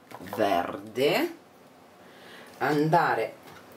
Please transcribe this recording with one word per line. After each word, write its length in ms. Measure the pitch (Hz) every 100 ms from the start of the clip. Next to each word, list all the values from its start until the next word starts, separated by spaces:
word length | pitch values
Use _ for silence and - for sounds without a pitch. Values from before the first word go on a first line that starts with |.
| - - 95 113
verde, 1000 | 101 92 - 101 110 117 143 208 339 - - - - - - - - - - - - -
andare, 760 | 131 147 156 170 139 113 110 - - - -